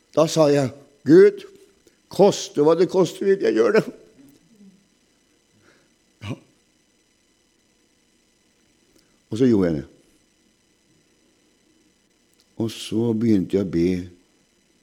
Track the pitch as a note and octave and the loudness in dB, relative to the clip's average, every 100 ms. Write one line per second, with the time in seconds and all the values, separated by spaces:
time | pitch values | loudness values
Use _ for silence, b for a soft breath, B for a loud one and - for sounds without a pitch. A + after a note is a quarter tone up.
0 | _ C#3+ D#3+ D#3+ D3 C#3+ C3 - - _ | _ -2 -2 2 2 2 -2 -8 -20 _
1 | B2+ E3+ G3+ G3 - - - _ _ _ | 4 6 6 2 -12 -20 -20 _ _ _
2 | _ - G3 - - - D3 E3+ F3+ F#3 | _ 0 0 0 -6 0 0 2 0 0
3 | E3+ - G3 G3 A#2 A2 A#2 G#3 - - | -2 -2 -2 -2 0 0 0 0 -2 -12
4 | - _ - _ _ G#3+ G3 F3+ _ _ | -20 _ -20 _ _ _ -20 _ _ _
5 | _ _ _ _ _ _ b b b _ | _ _ _ _ _ _ b b b _
6 | _ _ G#2 C#3+ _ _ _ _ _ _ | _ _ -14 -14 _ _ _ _ _ _
7 | _ _ _ _ _ _ _ _ _ _ | _ _ _ _ _ _ _ _ _ _
8 | _ _ _ _ _ _ _ _ _ _ | _ _ _ _ _ _ _ _ _ _
9 | b b _ A2 B2+ G#2+ F2 D2 - _ | b b _ 0 2 2 0 -4 -10 _
10 | _ _ _ _ _ _ _ _ _ _ | _ _ _ _ _ _ _ _ _ _
11 | _ _ _ _ _ _ _ _ _ _ | _ _ _ _ _ _ _ _ _ _
12 | _ _ _ _ _ - A2+ - - G#2+ | _ _ _ _ _ -8 -8 -8 -8 -4
13 | A#2 A2 A#2 G2+ D#2+ G2 G2 E2+ F2 F#2 | -2 -2 0 0 0 -4 -2 -2 -2 -2
14 | F2+ - _ _ _ _ _ _ | -8 -20 _ _ _ _ _ _